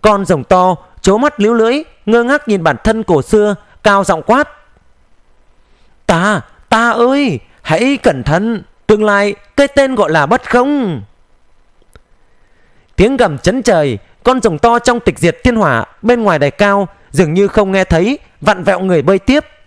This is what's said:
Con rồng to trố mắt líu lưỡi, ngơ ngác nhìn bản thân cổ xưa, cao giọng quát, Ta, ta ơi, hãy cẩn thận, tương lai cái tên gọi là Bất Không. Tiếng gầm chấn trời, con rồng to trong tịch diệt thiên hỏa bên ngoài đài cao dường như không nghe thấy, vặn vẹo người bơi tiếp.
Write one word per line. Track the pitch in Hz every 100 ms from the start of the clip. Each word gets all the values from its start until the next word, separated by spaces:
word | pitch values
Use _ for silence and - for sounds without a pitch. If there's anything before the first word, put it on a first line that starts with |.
Con | 214 208
rồng | 185 160
to | 127 185 185 175 - -
trố | - 202
mắt | 240 226
líu | 208
lưỡi, | 233 220 269 311 _ -
ngơ | 233
ngác | 233 285 -
nhìn | 202
bản | 165 127
thân | - 220
cổ | 226 165
xưa, | 131 214 208 202 - -
cao | - 196
giọng | 190 170
quát, | 156 254 294 - _ _ _ _ _ _ _ _ _ _ _ _ _ _ -
Ta, | 170 190 214 - _ _
ta | 226 233
ơi, | 233 240 277 277 139 - _
hãy | - 160 247 277
cẩn | - 143
thận, | 120 156 214 220 - _ _
tương | 208
lai | 214 202 202 202 _ -
cái | 277
tên | 277 269
gọi | 254 180
là | 160 143
Bất | 233 -
Không. | 247 254 294 233 151 101 _ _ _ _ _ _ _ _ - _ _ _ _ _ _ _ _ _ -
Tiếng | 196 269
gầm | 226 143
chấn | - 240
trời, | 247 180 147 110 - _
con | - 254
rồng | 226 156
to | 233 233
trong | 233 240
tịch | - -
diệt | 170 160
thiên | - 233
hỏa | 185 120 107 _
bên | 214 240
ngoài | 214 160
đài | 143
cao | - 202 202 190 - _
dường | 135 165
như | 170 196
không | - 196
nghe | 190
thấy, | 185 165 190 285 _ _
vặn | - 196
vẹo | 185 185
người | 190 175
bơi | 139 196
tiếp. | - 285 - _